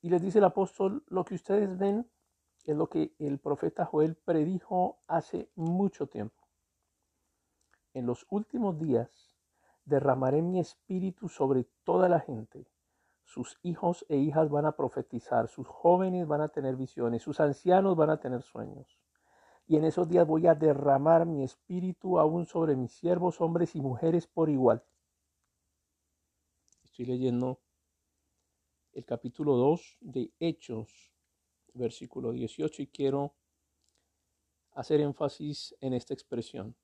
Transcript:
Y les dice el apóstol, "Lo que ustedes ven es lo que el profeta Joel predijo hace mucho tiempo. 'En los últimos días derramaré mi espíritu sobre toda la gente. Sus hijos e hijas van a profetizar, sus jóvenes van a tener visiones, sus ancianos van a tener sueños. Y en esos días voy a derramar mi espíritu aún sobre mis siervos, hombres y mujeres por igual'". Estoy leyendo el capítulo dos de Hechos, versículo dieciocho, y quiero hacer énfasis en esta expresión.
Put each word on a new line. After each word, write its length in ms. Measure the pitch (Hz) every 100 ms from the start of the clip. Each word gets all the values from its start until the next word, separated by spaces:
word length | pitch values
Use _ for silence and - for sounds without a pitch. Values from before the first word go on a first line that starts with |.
Y 80 | 170
les 120 | 175
dice 160 | 185 208
el 60 | 196
apóstol, 580 | - 185 - 190 247 _
"Lo 180 | 185 -
que 100 | 185
ustedes 400 | - 202 202 185
ven 300 | 196 208 240 _ _ _ _ _ -
es 100 | 151
lo 120 | 165
que 280 | 160 156 _
el 220 | 147 139
profeta 460 | - 143 170 - 170
Joel 300 | 156 156 160
predijo 840 | - 165 151 185 - 180 185 - -
hace 420 | 165 - 180 - -
mucho 520 | 165 180 196 - 143
tiempo. 400 | - 104 _ _ _ _ _ _ _ _ _ _ _ _ _ _ _ _
'En 120 | 131 120
los 220 | 123 -
últimos 480 | 202 214 247 208 156
días 640 | 160 117 120 _ _ _ _ _ _ _ -
derramaré 580 | 143 139 127 131 147
mi 160 | 170 185
espíritu 680 | 160 - _ 185 190 180 180
sobre 340 | - 135 131 127 _
toda 240 | - 180 185
la 100 | 170
gente. 480 | - 120 110 - - _ _ _ _ _
Sus 340 | _ - - -
hijos 420 | 175 165 175 175 -
e 100 | 143
hijas 320 | 151 151 156
van 160 | 147 151
a 80 |
profetizar, 760 | 151 131 - - 117 - 120 113
sus 200 | - 127
jóvenes 600 | - 170 180 190 180 160
van 140 | 147
a 80 | 151
tener 260 | - 135 131
visiones, 480 | 131 - 120 117
sus 160 | - 143
ancianos 560 | 147 139 180 185 196 165
van 160 | 156
a 80 | 156
tener 240 | - 123
sueños. 560 | - 117 110 - - _ _ _ _ _ _ _ -
Y 100 | 156
en 80 | 160
esos 220 | 165 175
días 200 | 180 160
voy 180 | 160 170
a 80 |
derramar 720 | 151 156 139 143 139 147 165 165
mi 180 | 151
espíritu 760 | 131 - _ 180 185 180 196 180
aún 260 | 156 170 165
sobre 300 | 170 160 135
mis 160 | 120
siervos, 500 | - 170 - 180 -
hombres 340 | 165 170 170 165
y 60 |
mujeres 460 | 135 120 165 170 -
por 220 | - 156
igual'". 340 | 139 123 113 _ _ _ _ _ _ _ _ _ _ _ _ _ _ _ _ _ _ _ _
Estoy 220 | _ - 120
leyendo 540 | 123 127 120 127 127 _ _ _ _ _ _ _ _ _ _ _ _ _
el 120 | - -
capítulo 500 | 120 120 - 147 127
dos 420 | 135 170 - _
de 300 | - 127 120 _
Hechos, 720 | 165 - - 113 107 _ _ _ _ _ _ _ _
versículo 580 | 123 120 - - - 127
dieciocho, 520 | 123 127 - 156 -
y 40 | 139
quiero 460 | - 139 139 143 _ _ _ _ _ _ _ _ _ _ _ _ _ _
hacer 300 | - - 151
énfasis 760 | 147 135 143 - 147 143 - -
en 120 | 131
esta 200 | 127 -
expresión. 600 | - _ 117 113 107 110 -